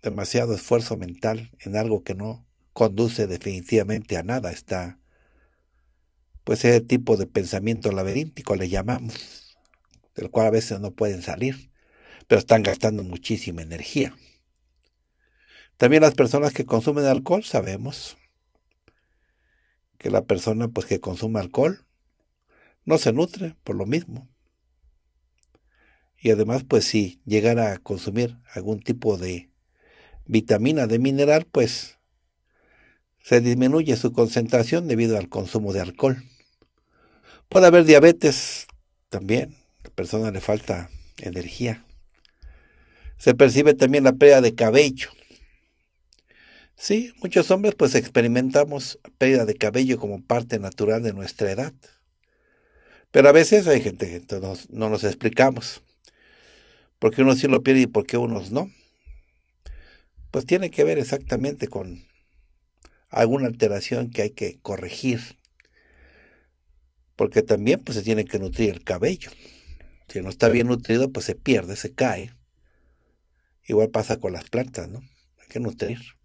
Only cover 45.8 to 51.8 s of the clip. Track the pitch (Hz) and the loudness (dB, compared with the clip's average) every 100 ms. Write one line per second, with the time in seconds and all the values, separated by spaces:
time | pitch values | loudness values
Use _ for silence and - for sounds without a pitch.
45.8 | _ _ _ _ _ _ _ - _ _ | _ _ _ _ _ _ _ -20 _ _
46.8 | - 208 240 _ 185 180 - 190 208 - | -2 -2 -2 _ 0 0 2 2 2 2
47.8 | 139 143 135 131 117 123 131 139 147 143 | 2 2 0 0 2 0 2 2 2 -2
48.8 | 135 - - _ 131 135 107 107 107 120 | -10 -14 -20 _ 2 2 0 -2 -2 0
49.8 | 131 123 104 98 - 120 120 117 98 - | 0 -2 -4 -10 -4 -4 -2 -8 -8 -4
50.8 | 104 113 117 98 92 - 104 95 147 - | -2 0 -4 -6 -12 -6 -6 -4 -8 -14